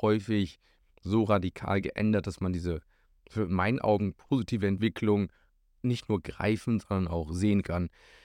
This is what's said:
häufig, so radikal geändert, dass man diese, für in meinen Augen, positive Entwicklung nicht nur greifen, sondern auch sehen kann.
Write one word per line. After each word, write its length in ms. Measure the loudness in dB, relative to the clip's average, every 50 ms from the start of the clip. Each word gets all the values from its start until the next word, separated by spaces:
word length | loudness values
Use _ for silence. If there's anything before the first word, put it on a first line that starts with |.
häufig, 560 | 2 2 2 2 0 0 0 0 0 -2 -6 _ _ _ _ _ _ _ _ _
so 240 | -4 0 2 2 4
radikal 560 | 4 2 2 2 -2 -6 -6 -4 -2 -2 0
geändert, 460 | 0 -2 -4 -2 0 2 2 0 0
dass 140 | -4 -6 -4
man 120 | -2 -2
diese, 280 | -2 -2 -2 -4 -4 -4 _ _ _ _ _ _ _ _ _ -8
für 160 | -4 -4 -2
in 80 | 0
meinen 260 | 0 0 2 0 0 0
Augen, 360 | 2 2 2 2 0 -2 -4
positive 520 | _ -4 -2 -2 -2 0 -2 -2 0 0
Entwicklung 640 | 0 0 2 0 -2 -2 0 2 2 2 2 2 -2 _ _ _ _ _ _ _ _ _ _
nicht 260 | -2 -2 -2 -2 -2 -2
nur 120 | -2 -2
greifen, 600 | -2 -8 -8 -2 0 0 0 0 0 -2 -2 -2
sondern 260 | 0 -2 -2 0 0
auch 260 | 0 -2 -4 -4 -4
sehen 300 | -2 0 2 2 2 2
kann. 260 | 0 0 -2 -2 -4 -4 _ _ -20 -20 -20 -20